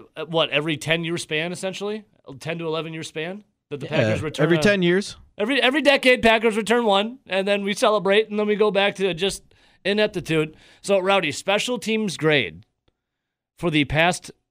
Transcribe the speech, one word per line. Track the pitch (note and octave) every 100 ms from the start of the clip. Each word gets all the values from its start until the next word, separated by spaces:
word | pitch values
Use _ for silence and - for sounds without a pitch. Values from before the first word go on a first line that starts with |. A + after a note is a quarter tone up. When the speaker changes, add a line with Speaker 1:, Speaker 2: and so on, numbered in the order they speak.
| - -
Speaker 1:
uh, | D#3
what, | E3 C#3+
every | C#3 D#3 D#3
ten-year | D3+ E3 E3 E3+
span, | - D#3 E3+
essentially? | F3+ F#3+ F3+ G3+ G#3+ G#3 _ -
A |
ten | C3+ D3+ E3
to | E3
eleven-year | D#3 D#3+ D#3+
span | D3+ D#3+ D#3+ G3+ - _ _
that | C#3+
the | -
Speaker 2:
Yeah, | D3+
Speaker 1:
Packers | A2 G#2
return | D#3 - D#3
Speaker 2:
every | E3+
Speaker 1:
a |
Speaker 2:
ten | G#3 G3+
years. | F3 F3+ G3+ - - -
Speaker 1:
Every, | G#3+ C4+
every | A#3 D4
decade, | C#4 C#4 C4 B3
Packers | A3+ A3+ A3+ G#3+
return | G#3 A#3+ A#3
one, | G3 G#3+ B3+ -
and | F#3 G3
then | G3+
we | G3+ G3+
celebrate, | A#3 G#3 F#3+ G3+ A3
and | G#3
then | G#3
we | G#3
go | G#3
back | G3 G3 -
to | F#3+
just | D#3+ F#3+ - - _ _ _ F#3
ineptitude. | G#3 G#3 F#3+ B2+ D#3+ D#3 - - -
So, | - G3
Rowdy, | F#3 G3 D#3+
special | C#3 - G#3 A#3+ B3
teams | G#3+ A3 G#3+ C3+
grade | D#3 D3 F#2 D#2+ - _ _ _ _ _ _ _ _ _
for | F3
the | D3+ C3+
past, | C#3+ E3+ F3 - - _